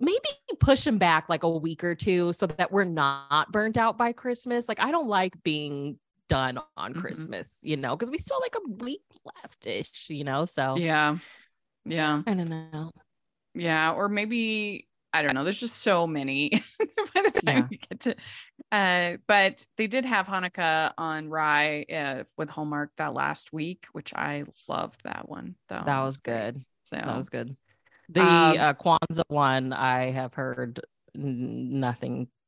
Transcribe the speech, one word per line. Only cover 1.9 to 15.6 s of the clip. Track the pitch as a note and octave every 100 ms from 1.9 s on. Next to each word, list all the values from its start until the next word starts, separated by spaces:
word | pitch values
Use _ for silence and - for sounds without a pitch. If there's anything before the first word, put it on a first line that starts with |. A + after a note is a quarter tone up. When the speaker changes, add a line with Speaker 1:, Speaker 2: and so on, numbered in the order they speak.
| E3+
Speaker 1:
two | G#3 F3+ F3
so | E3 F3+
that | D#3 F3+
we're | G3
not | F#3 D#3 C#3 C#3 C#3 D3+ -
burnt | G#3 G#3+ A3+
out | A3+ A3
by | A#3
Christmas. | A#3+ B3+ A#3+ B3 A#3+ A#3+
Like, | G#3+
I | A3+
don't | E4+ C4
like | G3+ F#3 -
being | D#3+ D3+ D3 C#3+ C#3+ - _ _ -
done | C#3 C3 B2 - -
on | F#2
Speaker 2:
Mm-hmm. | D3
Speaker 1:
Christmas, | F#3 - D#3 F#2+ - -
you | - D3+
know, | C3 D#3
'cause | A#3
we | D#4
still | - C5+
have, |
like, | B4+ A#4
a | E4+ G3+
week | A#3+ G4 _ _
left-ish, | - - - _ - - - - -
you | D3
know, | C#3+ C3+
so. | E3+ - C3+ C#3
Speaker 2:
Yeah. | E3 D#3 D3+ D#3+ - - _ _ _ _
Yeah. | - D#3+ D#3 D3+ F3+
Speaker 1:
I |
don't | F#3+ E3+
know. | D#3+ D#3+ D#3 E3 - _ _ _ _ _
Speaker 2:
Yeah, | - E3+ D#3+ D#3+
or | - G3+
maybe, | G#3 G#3+ A#3+ A3 G#3+ G#3 F#3+ - _ _
I | D#3+
don't | D3
know, | C3
there's | D#3
just | G3+